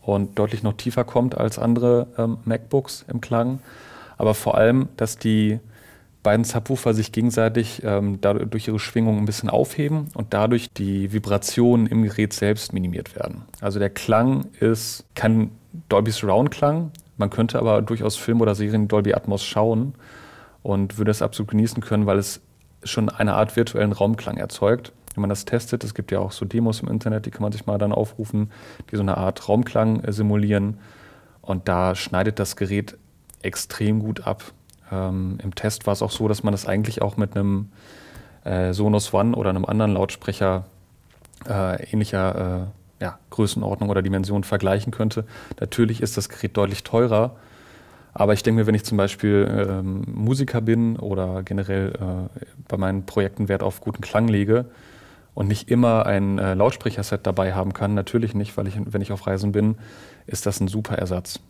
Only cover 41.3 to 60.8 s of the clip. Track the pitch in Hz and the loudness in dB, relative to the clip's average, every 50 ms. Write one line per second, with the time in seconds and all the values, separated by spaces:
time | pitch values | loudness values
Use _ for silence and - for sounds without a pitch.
41.3 | - - - - 107 101 95 92 90 - - - - 107 107 - - 98 95 95 | -20 -16 -8 -4 -2 0 0 0 -2 -4 -6 -4 -2 -2 0 0 0 0 0 0
42.3 | - - 95 90 90 90 90 98 104 - _ - _ _ - 90 - - _ _ | 0 -2 -2 -2 -2 -4 -6 -8 -10 -16 _ -20 _ _ -10 -10 -10 -12 _ _
43.3 | - - 107 98 - 113 107 101 98 - 104 101 98 95 95 95 98 98 95 95 | -2 0 0 0 0 -2 -4 -4 -4 -4 -2 0 0 0 0 0 0 -2 -2 0
44.3 | 101 101 101 - - 98 98 95 95 101 104 120 107 - 113 110 - 113 107 - | -2 -2 0 0 -2 0 2 2 0 0 0 -4 -4 0 -2 0 0 -2 -6 -8
45.3 | - - - - - - - - - - 117 110 113 113 110 107 - - 98 - | -12 -20 -14 -14 -8 -8 -8 -6 2 2 2 2 2 -2 -2 -2 -2 -4 -6 -6
46.3 | - - - 98 - 110 101 95 98 - - - - 113 123 120 110 107 113 127 | -8 -8 -8 -4 0 0 0 0 0 -6 -6 0 2 2 4 4 4 2 2 2
47.3 | - - - - - - - - - - - - - - - _ - - 104 101 | -2 -10 -20 -20 -20 -20 -20 -20 -20 -20 -20 -20 -20 -20 -20 _ 0 2 4 4
48.3 | 107 104 - 117 110 113 110 107 107 107 107 - 113 101 98 98 - - - 104 | 4 4 4 2 4 4 4 4 2 2 0 0 0 2 2 0 0 0 2 4
49.3 | 104 101 101 - 107 104 101 98 98 95 92 95 95 98 - 110 110 110 107 113 | 4 4 4 4 2 0 0 0 -2 -4 -4 -4 -4 -6 -6 -6 -4 -2 0 0
50.3 | 131 135 139 - - 120 110 110 113 117 117 113 113 117 - 104 98 95 92 92 | 2 0 0 -2 -2 -2 2 2 2 4 4 2 0 -2 -4 -4 -2 -2 -2 -2
51.3 | 92 95 95 - 98 98 95 95 98 98 98 95 - - 98 92 90 92 90 90 | -4 -6 -6 -4 -4 -4 -2 -2 -2 -2 -2 -2 -4 -4 -4 -4 -4 -4 -6 -8
52.3 | - - - - - - - _ - 98 95 95 95 98 95 - - - 98 98 | -10 -14 -16 -16 -18 -20 -8 _ -2 -2 0 0 -2 -2 -6 -2 -2 0 0 0
53.3 | - - 104 95 98 95 101 98 - - - 107 107 - - - - 107 113 117 | -2 -4 -2 0 0 0 0 -2 -4 -4 -8 -8 -8 -8 -10 0 0 2 4 4
54.3 | 107 101 101 101 110 120 123 120 - - - - - - - - - - _ _ | 4 2 4 4 2 2 2 -2 -12 -20 -20 -20 -20 -20 -20 -20 -20 -20 _ _
55.3 | _ - 98 101 104 104 - - 120 120 123 117 113 113 107 - 101 98 98 98 | _ -4 0 0 0 -2 0 0 4 4 6 6 6 4 4 4 2 2 2 0
56.3 | 98 98 98 95 95 95 104 127 135 - - 117 104 - 101 - 107 98 - 98 | 0 0 0 0 2 4 2 2 2 0 -6 -6 -4 -4 -4 -4 -4 -2 -2 -2
57.3 | 92 98 95 95 92 95 92 98 92 - 107 101 104 101 95 - - 117 113 107 | 0 0 0 0 0 -2 -2 -2 -2 -2 -2 0 0 0 -2 0 0 0 0 0
58.3 | 107 101 104 104 - - 104 98 98 104 104 - 107 101 98 - 101 101 - 101 | -2 -4 -4 -4 -4 -6 -6 -4 -4 -6 -6 -4 -4 -4 -4 -4 -6 -6 -2 -2
59.3 | 98 95 104 104 101 104 104 107 113 110 - - - - - - - - - - | -2 0 -2 0 0 2 2 2 0 -2 -8 -20 -20 -20 -20 -20 -20 -20 -14 -10
60.3 | - - - 104 98 - 98 92 98 107 | -10 -4 -4 -4 -2 -2 -4 -2 -2 -4